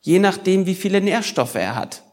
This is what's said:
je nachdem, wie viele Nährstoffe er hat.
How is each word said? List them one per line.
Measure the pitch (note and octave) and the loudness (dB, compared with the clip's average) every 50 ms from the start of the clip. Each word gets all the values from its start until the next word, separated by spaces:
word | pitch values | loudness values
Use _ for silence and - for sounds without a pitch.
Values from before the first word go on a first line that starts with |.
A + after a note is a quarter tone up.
je | _ D3+ E3 F#3+ | _ 4 4 4
nachdem, | G3+ G3+ F#3+ - - F#3 F#3+ F#3+ F#3+ | 4 4 2 0 0 2 2 2 2
wie | F3+ F#3 | 0 -2
viele | F#3 - G3 F#3+ G3 | -2 -2 0 0 2
Nährstoffe | F#3+ G3+ - A#3 G#3 - - - B2 A#2+ - | 2 2 0 0 -4 -4 -2 -2 -2 -2 -2
er | G#2+ F2+ F#2+ A#2 | -4 -4 -4 -4
hat. | A#2+ - - - - _ _ | -6 -8 -8 -12 -18 _ _